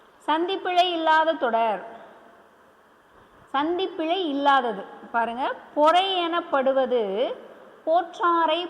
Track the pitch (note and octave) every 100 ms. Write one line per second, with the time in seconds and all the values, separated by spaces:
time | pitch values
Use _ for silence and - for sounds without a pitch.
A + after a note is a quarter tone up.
0 | _ _ - D#4 F4+ F#4+ F#4 F4+ F4+ E4+
1 | D#4+ D#4+ D#4+ D#4+ B3+ A3+ A3+ F#3+ - -
2 | - - - - - _ _ _ _ _
3 | _ - _ - - C4+ D#4 F4+ F#4 F4
4 | D#4+ F#4+ E4 C#4 C#4+ C4+ A#3+ G3 - -
5 | G#3 A#3 A#3 A#3 D4 B4+ - D4 D4+ F4
6 | G4 F#4 E4+ E4+ E4+ C#4 C4 C4+ B3+ B3
7 | G3+ G3 D4 B4+ - - - - D#4 E4+
8 | F4+ - F4 E4+ E4 E4